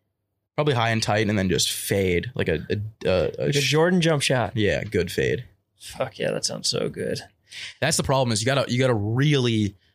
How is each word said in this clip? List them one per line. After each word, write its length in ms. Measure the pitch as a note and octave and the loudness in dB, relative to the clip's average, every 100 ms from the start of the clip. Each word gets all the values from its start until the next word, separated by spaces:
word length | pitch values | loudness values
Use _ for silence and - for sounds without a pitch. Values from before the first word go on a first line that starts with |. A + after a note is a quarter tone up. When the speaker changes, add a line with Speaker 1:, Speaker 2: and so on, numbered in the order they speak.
| _ _ _ _ _ - | _ _ _ _ _ -2
Speaker 1:
Probably 180 | D3+ | 0
high 160 | A#2+ A2+ | 2 2
and 100 | A2+ | 0
tight 260 | A2+ G#2+ G#2+ | 2 2 2
and 100 | G#2+ | 2
then 120 | F#2+ | 2
just 220 | D2 - | 0 0
fade. 600 | - - G2 F#2+ F2 B2 - | -4 -2 0 2 0 -2 -4
Like 120 | - | -2
a, 120 | D#2+ - | -2 -2
a, 60 | G#2 G#2+ - - | -4 -6 -6 0
a, 260 | F2+ D#2 - | 2 0 -2
a 60 | - | -2
Speaker 2:
Like 80 | C#3+ | 0
a 60 | |
Speaker 1:
sh- 100 | C3 | 2
Speaker 2:
Jordan 300 | D3+ E3+ F#3 | 2 4 4
jump 200 | E3 D3 | 2 2
shot. 340 | - B2+ A2 A2+ | 0 0 0 0
Speaker 1:
Yeah, 280 | G2+ C#2+ | 0 0
good 280 | G#2+ G2+ F2 | -2 -2 -2
fade. 340 | - C2 C2+ - _ _ _ | -2 -2 -2 -6 _ _ _
Speaker 2:
Fuck 380 | - - B2+ - | -14 -8 -8 -4
yeah, 120 | - | -4
that 140 | - - | -2 -4
sounds 240 | - - | -6 -4
so 200 | - - | -2 -4
good. 300 | - - - - _ _ - - - | -4 -6 -6 -10 _ _ -16 -14 -4
Speaker 1:
That's 160 | C#3 E3 | -2 0
the 60 | |
problem 280 | B2+ C3+ B2 | 0 0 2
is 100 | G#2+ | 0
you 40 | A2 | 0
gotta, 260 | C#3 - | 0 0
you 80 | B2 | 2
gotta 140 | C3 | 2
really, 840 | A2+ G2+ A#2 D3 C#3+ A#2+ A2+ G#2 - _ | 2 0 2 4 4 4 2 0 -2 _